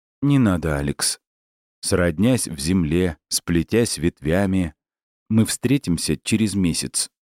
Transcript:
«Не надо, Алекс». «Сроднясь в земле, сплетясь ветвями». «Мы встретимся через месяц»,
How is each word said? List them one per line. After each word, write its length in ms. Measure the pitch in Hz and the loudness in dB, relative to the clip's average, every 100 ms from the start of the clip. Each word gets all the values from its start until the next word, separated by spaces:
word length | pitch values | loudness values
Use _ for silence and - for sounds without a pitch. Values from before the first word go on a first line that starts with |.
| _ _ | _ _
«Не 160 | 143 139 | 2 4
надо, 400 | 110 87 80 71 | 4 2 -2 -2
Алекс». 400 | 71 71 - - _ _ _ _ _ _ | -2 -4 -4 -6 _ _ _ _ _ _
«Сроднясь 680 | - 92 87 80 113 123 - | -2 0 0 2 2 2 -2
в 120 | 82 | -4
земле, 580 | 76 95 78 85 92 80 _ | 0 2 2 0 0 -4 _
сплетясь 680 | - - 82 78 110 117 - | -8 0 0 2 0 0 0
ветвями». 760 | 82 - 73 87 98 95 85 - _ _ _ _ _ | -2 -2 -2 0 0 0 -2 -8 _ _ _ _ _
«Мы 160 | 110 | 0
встретимся 720 | 107 - 120 139 - 82 - 73 | 2 -2 0 0 0 -2 -2 -4
через 380 | - 104 110 | -2 0 0
месяц», 560 | 98 87 76 65 - - _ | 0 0 -2 -4 -6 -8 _